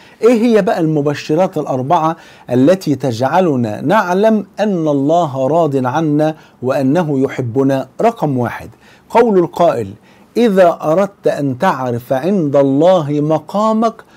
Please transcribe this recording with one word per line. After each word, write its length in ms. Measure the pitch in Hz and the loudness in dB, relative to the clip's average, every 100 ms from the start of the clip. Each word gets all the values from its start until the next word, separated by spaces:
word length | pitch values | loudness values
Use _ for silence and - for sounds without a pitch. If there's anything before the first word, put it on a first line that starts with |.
| - - | -20 0
إيه 200 | 233 240 | 2 4
هي 200 | 240 214 | 2 2
بقى 180 | 196 202 | 2 0
المبشرات 800 | 156 151 147 143 - 156 185 156 | 0 0 -2 -4 -2 0 0 -2
الأربعة 580 | 143 131 131 170 160 165 - - - | -6 -4 -2 0 0 -4 -12 -20 -4
التي 440 | 123 143 190 160 | 2 4 2 0
تجعلنا 840 | 127 139 110 131 170 180 131 110 104 | -2 -2 -2 -2 0 0 0 -2 -4
نعلم 640 | 131 214 180 185 220 214 190 - | -2 0 0 0 2 0 -4 -4
أن 280 | 214 180 156 | -2 -2 0
الله 580 | 143 139 170 160 131 131 | 0 2 0 0 -2 0
راض 400 | 165 156 135 127 | 0 0 0 0
عنا 480 | 147 160 147 151 156 - - | 0 0 0 0 -4 -14 -10
وأنه 580 | 127 143 131 170 151 135 | -4 -2 0 0 0 0
يحبنا؟ 680 | 131 - 123 127 135 135 131 - | -2 -4 -4 0 0 0 -4 -2
رقم 380 | 220 226 151 127 | -2 -2 -4 -2
واحد، 300 | 113 - - - _ _ - | -4 -6 -16 -20 _ _ -2
قول 280 | 226 240 190 | 2 4 2
القائل: 520 | 165 - 170 120 98 104 _ _ _ 214 | 0 2 0 0 -6 -12 _ _ _ 0
"إذا 420 | 240 190 175 - | 2 4 4 2
أردت 440 | 151 170 196 - 151 | 0 0 0 -2 -4
أن 320 | - 143 127 | -2 -4 -2
تعرف 540 | 185 143 127 120 - | -2 -2 -4 -4 -4
عند 440 | 131 160 202 147 143 | -4 -2 -2 0 2
الله 500 | 139 135 175 185 143 | 2 2 4 2 0
مقامك 840 | 147 151 156 - 196 220 220 226 226 - | -2 -2 -2 -4 -2 0 0 -2 -4 -18